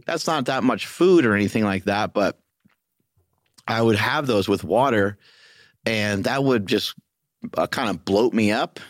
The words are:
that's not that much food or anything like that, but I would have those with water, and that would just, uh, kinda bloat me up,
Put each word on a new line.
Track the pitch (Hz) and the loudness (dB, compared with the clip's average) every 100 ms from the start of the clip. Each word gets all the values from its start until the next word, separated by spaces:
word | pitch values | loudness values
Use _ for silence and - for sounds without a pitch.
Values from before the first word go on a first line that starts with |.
| - | -8
that's | 165 - | -6 -4
not | 156 131 | -4 -4
that | 131 | -2
much | 127 120 - | 0 -2 -4
food | - 180 175 120 | 0 4 6 4
or | 104 | 2
anything | 101 117 107 | 0 0 0
like | 95 | -2
that, | 98 101 98 | -2 -2 -2
but | 107 92 - _ _ _ _ _ _ _ _ _ _ _ _ - | 0 -2 -2 _ _ _ _ _ _ _ _ _ _ _ _ -6
I | 113 | 0
would | 117 104 | 2 2
have | 110 147 139 | 0 -2 0
those | 107 98 | 0 2
with | 98 | 0
water, | 76 104 135 110 98 101 _ _ _ _ _ _ - | 0 2 2 2 0 -2 _ _ _ _ _ _ -4
and | 110 104 98 | -2 -2 -2
that | 95 139 139 | 0 0 2
would | 123 95 | 2 2
just, | 107 - - _ _ _ _ - - | -2 -2 -12 _ _ _ _ -10 -4
uh, | 87 | -4
kinda | - 117 87 | -2 -4 -4
bloat | - 98 120 | 0 2 2
me | 110 104 | 2 0
up, | 110 - - | 0 -4 -10